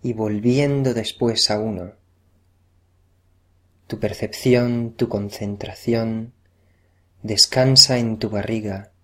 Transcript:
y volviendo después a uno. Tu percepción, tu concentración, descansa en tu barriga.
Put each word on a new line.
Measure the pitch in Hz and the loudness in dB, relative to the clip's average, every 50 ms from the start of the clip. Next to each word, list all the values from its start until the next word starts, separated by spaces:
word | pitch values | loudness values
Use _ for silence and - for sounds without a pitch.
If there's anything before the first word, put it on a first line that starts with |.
| - | -4
y | 127 117 | -4 -2
volviendo | 110 110 107 107 104 104 120 123 139 143 143 143 139 135 131 120 | -2 -2 -2 -2 0 2 2 4 4 2 2 2 2 0 0 0
después | 113 107 - - - 123 120 113 - - - | -2 -4 -6 -4 -2 0 0 2 2 0 2
a | 107 104 | 2 0
uno. | 107 110 107 92 87 92 - _ _ _ _ _ _ _ _ _ _ _ _ _ _ _ _ _ _ _ _ _ _ _ _ _ _ _ _ _ _ _ _ _ _ _ _ _ _ | -2 -4 -4 -6 -8 -12 -16 _ _ _ _ _ _ _ _ _ _ _ _ _ _ _ _ _ _ _ _ _ _ _ _ _ _ _ _ _ _ _ _ _ _ _ _ _ _
Tu | _ - 107 | _ -8 -4
percepción, | - 104 98 - - 104 - - - 127 123 123 120 120 120 120 117 113 - | -4 -4 -4 -4 -8 -8 -8 -4 2 4 4 4 4 2 0 -2 -4 -6 -2
tu | - 123 113 | -4 -4 -2
concentración, | - 104 101 104 - - 107 101 101 101 - 101 - - - - 117 117 113 113 113 113 113 120 _ _ _ _ _ _ _ _ _ _ _ _ _ _ _ _ _ _ - | -2 -4 -4 -6 -8 -8 -8 -8 -8 -8 -10 -14 -14 -8 -2 0 0 0 0 -2 -4 -6 -8 -10 _ _ _ _ _ _ _ _ _ _ _ _ _ _ _ _ _ _ -6
descansa | 110 107 98 - - - 131 131 131 135 131 - - 131 123 | -4 2 2 2 2 4 4 4 6 6 6 6 6 4 0
en | 117 113 110 110 | 0 0 -2 -2
tu | - 107 | -4 -4
barriga. | 107 104 101 107 113 113 107 104 95 95 101 - _ _ | -2 -4 -4 -2 -4 -4 -4 -4 -6 -8 -10 -14 _ _